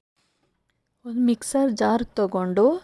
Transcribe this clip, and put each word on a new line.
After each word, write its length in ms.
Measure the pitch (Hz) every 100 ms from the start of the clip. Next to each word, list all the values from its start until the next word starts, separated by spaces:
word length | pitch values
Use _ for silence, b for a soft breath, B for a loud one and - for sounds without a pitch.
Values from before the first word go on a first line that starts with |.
| _ _ _ _ _ _ _ _ _ _ 247
ಒಂದು 140 | 233
ಮಿಕ್ಸರ್ 520 | 240 233 - 269 269
ಜಾರ್ 320 | 214 214 226
ತಗೊಂಡು 760 | 240 - 196 190 185 185 233 349